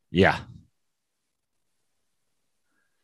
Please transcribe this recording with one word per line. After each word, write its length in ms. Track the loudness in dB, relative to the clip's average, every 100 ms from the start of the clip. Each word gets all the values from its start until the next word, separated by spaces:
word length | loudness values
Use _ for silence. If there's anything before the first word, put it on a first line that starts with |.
| _
Yeah. 280 | 2 2 2 -8 -20 -20 _ _ _ _ _ _ _ _ _ _ _ _ _ _ _ _ _ _ _ _ _ _ _